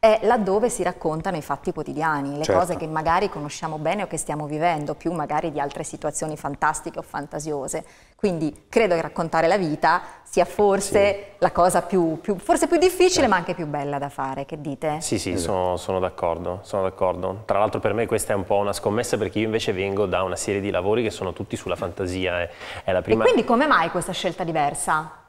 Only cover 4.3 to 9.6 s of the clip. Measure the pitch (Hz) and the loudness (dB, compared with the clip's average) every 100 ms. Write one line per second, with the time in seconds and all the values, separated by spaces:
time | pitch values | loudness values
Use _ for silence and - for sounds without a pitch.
4.3 | 147 147 151 170 156 147 151 165 170 147 | -6 -4 0 0 0 -4 -4 -4 -4 -2
5.3 | 151 165 147 143 - 156 185 151 - 156 | -2 -2 -4 -4 -6 -10 -6 -6 -4 -6
6.3 | 151 151 143 151 156 170 165 160 - 143 | -6 -8 -2 0 0 -6 -10 -10 -10 -8
7.3 | 143 151 147 131 156 - - - _ 208 | -8 -6 -6 -4 -8 -10 -20 -20 _ 0
8.3 | 170 156 - _ - 214 170 156 - 170 | 0 -2 -4 _ 2 4 2 0 -4 0
9.3 | 165 165 202 | 2 4 4